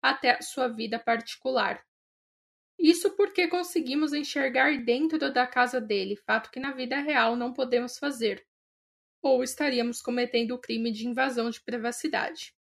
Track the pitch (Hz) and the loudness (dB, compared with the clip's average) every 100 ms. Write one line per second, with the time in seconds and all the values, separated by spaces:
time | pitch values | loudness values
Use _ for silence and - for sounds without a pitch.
0 | 269 277 254 - - - 254 220 220 226 | 2 2 2 2 0 -2 -2 -2 -4 -4
1 | - 233 - - 262 262 202 - _ _ | 0 0 -2 -6 -2 0 0 -2 _ _
2 | _ _ _ _ _ _ _ _ 320 339 | _ _ _ _ _ _ _ _ 6 6
3 | 392 - 403 - 339 359 349 349 254 277 | 2 2 0 2 2 0 0 -2 0 0
4 | 302 294 294 285 269 247 269 285 233 240 | 0 0 -2 -2 0 2 2 2 0 2
5 | 311 311 277 262 247 254 247 254 214 202 | 2 0 0 0 0 2 2 0 -2 -2
6 | 190 208 - 220 - - 269 262 254 269 | -2 -6 -2 -2 -2 -8 -8 -6 -4 -4
7 | 294 277 226 240 240 247 254 240 240 - | 0 2 2 2 -4 -2 0 2 0 -6
8 | 285 247 226 196 _ _ _ _ _ _ | -6 -2 -2 -2 _ _ _ _ _ _
9 | _ _ 277 254 254 - 294 247 233 226 | _ _ 2 2 2 -2 0 0 0 -4
10 | - 240 247 240 233 247 - 226 233 214 | -4 -2 0 0 0 -4 -4 -4 -2 -4
11 | 233 240 269 240 233 226 - 233 226 233 | -4 0 0 0 -4 -4 -8 -4 -4 -4
12 | 320 247 - 330 - _ | -2 -2 -4 -6 -16 _